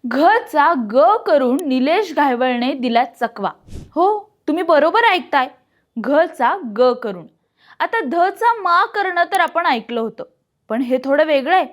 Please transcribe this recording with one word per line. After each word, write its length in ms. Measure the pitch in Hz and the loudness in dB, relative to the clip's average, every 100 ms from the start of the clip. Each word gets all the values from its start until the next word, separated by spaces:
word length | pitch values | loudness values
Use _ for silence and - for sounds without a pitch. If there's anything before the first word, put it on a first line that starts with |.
| 247 | -4
घ 200 | 247 330 453 453 | 2 2 2 0
चा 240 | 302 294 320 214 | 0 2 0 0
ग 140 | 233 320 440 453 | 2 4 2 2
करून 300 | 302 254 269 | 2 2 -2
निलेश 500 | 320 254 269 359 392 | -2 -2 0 0 -2
घायवळने 580 | 285 285 247 254 240 247 | -2 0 0 -2 0 -4
दिला 300 | 285 247 233 - | -4 0 0 0
चकवा. 380 | - - - 190 - _ - - | -4 -8 -4 -8 -8 _ -18 -10
हो, 240 | 302 359 427 - _ - | 0 0 0 -8 _ -4
तुम्ही 140 | 311 | -4
बरोबर 400 | 339 302 311 392 | 2 4 4 4
ऐकताय, 440 | 466 359 - 285 226 _ _ _ _ - | 2 0 -2 -2 -2 _ _ _ _ -10
घ 280 | 262 294 339 | 0 0 0
चा 260 | - 247 381 262 202 | 0 -2 -2 -6 0
ग 160 | 254 | 0
करून. 320 | 247 226 185 160 _ _ _ _ - | 0 -8 -10 -16 _ _ _ _ -8
आता 200 | - 466 | -4 -4
ध 260 | 285 339 370 | -2 0 0
चा 220 | 392 466 | 2 0
मा 300 | 466 381 349 440 | 0 0 0 0
करणं 300 | 427 381 349 349 | -2 -4 -2 -2
तर 80 | 392 | 0
आपण 260 | 330 320 349 | -2 0 -2
ऐकलं 340 | 254 - 233 | -2 -4 -6
होतं, 240 | 226 - - _ _ _ _ | -6 -10 -18 _ _ _ _
पण 120 | 220 | -6
हे 160 | 247 254 | -2 -2
थोडं 220 | 262 285 302 | 0 0 2
वेगळं 280 | 285 262 | 0 2
आहे. 120 | 370 277 | 0 0